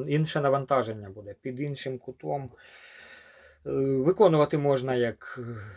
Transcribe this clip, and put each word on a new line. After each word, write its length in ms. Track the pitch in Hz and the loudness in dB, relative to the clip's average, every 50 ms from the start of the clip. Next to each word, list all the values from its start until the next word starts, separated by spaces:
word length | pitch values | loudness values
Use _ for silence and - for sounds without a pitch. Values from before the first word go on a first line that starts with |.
| 139 | -2
інше 340 | 147 143 156 160 156 - 151 | 0 0 2 2 2 0 0
навантаження 720 | 143 139 135 139 131 - 139 127 113 113 110 107 101 95 | 2 2 2 2 2 2 2 2 0 -2 -4 -10 -10 -14
буде, 240 | 95 104 98 101 101 _ | -14 -16 -16 -16 -14 _
під 180 | - 135 127 131 | -10 -8 -6 -6
іншим 380 | 143 147 139 - - 131 131 123 | -6 -6 -6 -8 -8 -8 -8 -10
кутом. 520 | - 131 127 - - 151 147 143 135 123 - - - - - - - - - - - - - - - - - - - - - _ - | -10 -14 -14 -10 -8 -6 -6 -6 -6 -10 -14 -20 -20 -20 -20 -20 -20 -20 -20 -20 -20 -20 -20 -20 -20 -20 -20 -20 -20 -20 -20 _ -8
Е, 40 | 135 139 135 | -4 -2 0
виконувати 800 | 135 135 135 131 131 170 185 - 208 170 160 151 147 147 160 147 | 0 2 2 2 2 2 4 6 6 6 8 6 4 4 2 2
можна 360 | 143 143 135 127 127 135 127 | 2 2 2 2 0 0 0
як, 460 | 123 120 113 110 - - - - 127 | 0 0 -2 -2 -8 -14 -14 -12 -12
е, 140 | 117 120 117 104 101 107 92 | -10 -10 -10 -12 -14 -16 -18